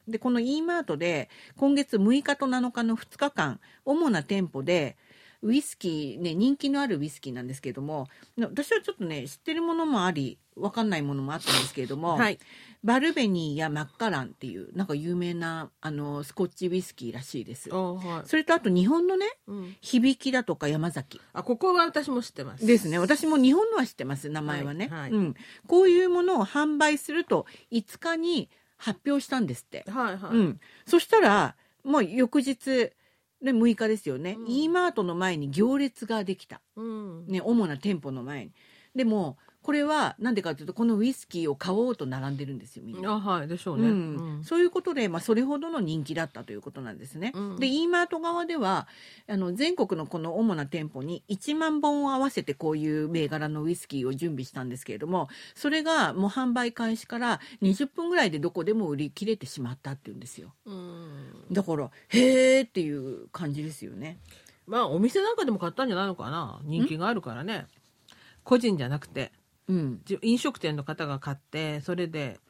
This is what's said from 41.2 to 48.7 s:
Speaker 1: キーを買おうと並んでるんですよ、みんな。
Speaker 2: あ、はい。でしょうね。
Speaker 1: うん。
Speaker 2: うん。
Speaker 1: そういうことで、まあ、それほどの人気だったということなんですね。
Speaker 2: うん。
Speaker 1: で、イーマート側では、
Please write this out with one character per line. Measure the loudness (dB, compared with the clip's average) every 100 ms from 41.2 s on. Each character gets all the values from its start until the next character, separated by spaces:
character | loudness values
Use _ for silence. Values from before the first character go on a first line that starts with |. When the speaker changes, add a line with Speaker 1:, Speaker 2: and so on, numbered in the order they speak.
| -6
Speaker 1:
キ | -4 -2
ー |
を |
買 | -2 -2
お | 0 0
う | -2
と | -6
並 | -6 -6
ん | -6
で | -8
る |
ん | -10
で |
す | -14 -16
よ、 | -14
み |
ん | -8
な。 | -4
Speaker 2:
あ、 | -2
は | 0 -2
い。 | -2
で | -6
し | -4
ょ |
う | 2
ね。 | 2
Speaker 1:
う |
ん。 | 2 0 -6 -6 -8
Speaker 2:
う |
ん。 |
Speaker 1:
そ | -2 2
う |
い |
う | 4
こ | 2
と | -2
で、 | 0 0
ま | 0
あ、 |
そ | 2
れ | 2
ほ | 2 -2
ど | -4
の | -2
人 | -2 -2
気 | -4
だ | -4
っ | -4
た | -8
と | -12
い | -12
う |
こ | -12
と | -12
な | -12
ん | -12
で |
す | -14 -10
ね。 | -8
Speaker 2:
う | -6
ん。 | -8 -2
Speaker 1:
で、 | -2
イ | 0
ー | 0
マ | 0
ー | 0
ト | -2
側 | -4 -4 -2
で | -2
は、 | 0